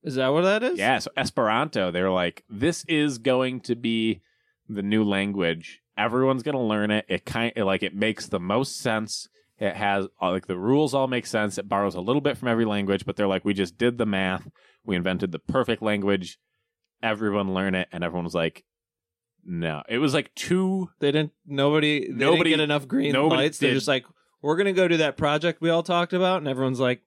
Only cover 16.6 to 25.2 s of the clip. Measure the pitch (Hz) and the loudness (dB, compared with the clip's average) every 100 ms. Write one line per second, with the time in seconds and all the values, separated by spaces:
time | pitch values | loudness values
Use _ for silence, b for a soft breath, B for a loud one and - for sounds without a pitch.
16.6 | _ _ _ _ 113 107 107 101 98 92 | _ _ _ _ -4 0 0 0 0 0
17.6 | 95 92 90 87 85 87 85 85 82 - | 0 0 -4 -4 -4 -4 -4 -2 -2 -4
18.6 | _ _ _ _ _ _ _ _ - 87 | _ _ _ _ _ _ _ _ -10 -6
19.6 | 82 76 - 117 147 131 139 - - 180 | -4 -6 -6 -2 0 0 -4 -10 -2 0
20.6 | 190 190 180 _ 143 147 151 _ - 139 | 0 -2 -6 _ 0 0 -2 _ -10 0
21.6 | 143 151 151 147 117 127 151 160 165 156 | 2 4 2 0 -2 -2 2 4 4 2
22.6 | 151 147 135 131 139 135 151 160 147 151 | 2 -2 -2 -2 0 2 4 4 0 2
23.6 | 135 127 117 131 - _ _ _ 147 165 | 2 2 2 -2 -2 _ _ _ -2 2
24.6 | 196 185 185 165 151 131 | 2 4 4 4 2 2